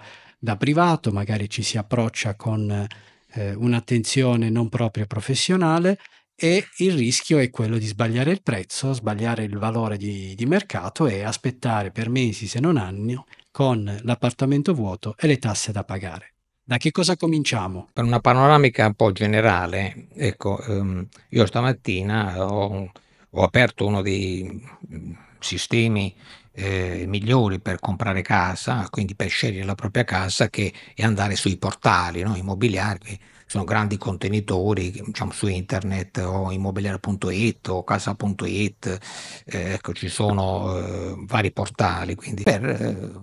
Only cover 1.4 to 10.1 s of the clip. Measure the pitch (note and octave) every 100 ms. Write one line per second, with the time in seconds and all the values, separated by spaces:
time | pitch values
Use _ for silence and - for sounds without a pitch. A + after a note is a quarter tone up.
1.4 | G2+ - G#2+ A2+ G2+ B2 A2+ - A2 G2+
2.4 | A#2 A2 G#2 G2+ G#2 - - _ _ A2
3.4 | G2+ G2+ A#2+ A#2+ - A#2+ G#2+ C#3 B2+ A#2+
4.4 | A2+ A2+ A2+ - A2+ - G#2 G#2+ - C3
5.4 | - F#3 E3 E3 F3+ G3 - _ _ _
6.4 | D#3+ F#3 - - F#3 E3 A#2 B2+ - D#3
7.4 | B2 - A2 A#2 G#2+ G2+ A2+ A#2 C#3 G3
8.4 | - G#2 F2+ - C3+ C3 A2+ G#2 A#2 A2+
9.4 | A2 G#2 A2 A2+ A2+ G#2 G#2